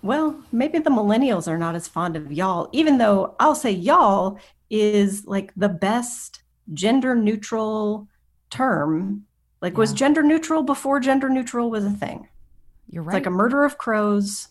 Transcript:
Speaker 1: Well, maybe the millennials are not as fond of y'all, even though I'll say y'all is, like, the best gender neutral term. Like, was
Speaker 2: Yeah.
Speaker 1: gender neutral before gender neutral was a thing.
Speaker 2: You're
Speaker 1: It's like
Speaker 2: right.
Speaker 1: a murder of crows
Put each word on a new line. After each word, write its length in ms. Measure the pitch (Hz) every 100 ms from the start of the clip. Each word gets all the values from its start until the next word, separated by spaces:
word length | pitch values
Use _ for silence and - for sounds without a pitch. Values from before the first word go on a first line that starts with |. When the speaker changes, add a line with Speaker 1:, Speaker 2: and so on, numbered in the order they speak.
Speaker 1:
Well, 400 | 196 277 311 302 -
maybe 260 | 233 285 330
the 100 | 320
millennials 600 | 254 208 220 277 196 170
are 80 | 160
not 180 | 170 165
as 100 | 165
fond 260 | - 175 160
of 160 | 151
y'all, 380 | 147 190 175 -
even 260 | 254 311 269
though 380 | 226 202 190 -
I'll 140 | 302 294
say 160 | 247
y'all 680 | 190 180 330 247 196 185 202 - _ _
is, 560 | 214 208 208 202 202 -
like, 260 | 196 196 -
the 100 | 202
best 760 | 170 196 233 240 - - - _ _ -
gender 400 | 156 190 269 254
neutral 920 | 240 208 214 214 226 220 220 208 214 208 _ _ _ _
term. 760 | - 262 175 147 160 190 208 - _ _ _
Like, 140 | 180 196
was 160 | 220
Speaker 2:
Yeah. 60 | 214
Speaker 1:
gender 260 | 269 302
neutral 400 | 294 320 320 320
before 380 | 277 277 269 277
gender 260 | 262 269 269
neutral 420 | 262 247 240 233
was 140 | 220
a 80 | 202
thing. 380 | 202 202 - - - - _ - _ -
Speaker 2:
You're 140 | 170
Speaker 1:
It's 40 | 160
like 120 | 190 -
Speaker 2:
right. 20 |
Speaker 1:
a 40 | 180
murder 300 | 226 277 285
of 120 | 285
crows 680 | - 214 208 202 202 202 -